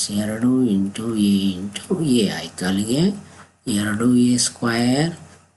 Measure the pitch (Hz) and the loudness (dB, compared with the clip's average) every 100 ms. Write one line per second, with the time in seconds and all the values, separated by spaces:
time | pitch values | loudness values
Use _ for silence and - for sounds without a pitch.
0 | - 101 107 110 123 131 127 98 98 101 | -2 -4 -4 0 2 2 2 2 0 -4
1 | 110 113 101 98 98 90 101 - - 180 | -4 0 4 4 2 -4 -8 -10 -4 -2
2 | 160 123 98 - - - 90 98 104 131 | 2 2 2 -2 -10 -6 -4 -2 0 0
3 | 185 202 - - - _ - 104 104 107 | 0 -2 -10 -20 -20 _ -6 -4 -2 0
4 | 120 123 123 123 - - 120 117 120 131 | 2 4 4 2 -2 -4 -2 0 2 2
5 | 165 175 - - _ | 0 -4 -14 -20 _